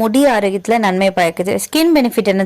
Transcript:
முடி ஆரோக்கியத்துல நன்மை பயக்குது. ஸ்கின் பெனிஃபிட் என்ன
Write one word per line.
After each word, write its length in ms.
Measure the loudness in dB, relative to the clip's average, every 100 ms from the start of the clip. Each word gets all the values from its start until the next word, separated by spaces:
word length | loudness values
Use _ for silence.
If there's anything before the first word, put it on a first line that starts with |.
முடி 200 | 0 2 2
ஆரோக்கியத்துல 420 | 2 -2 -4 -2 0
நன்மை 240 | 0 0 0 0
பயக்குது. 380 | -2 -2 -4 -4
ஸ்கின் 260 | -2 0 2
பெனிஃபிட் 360 | 2 0 0 0
என்ன 120 | -2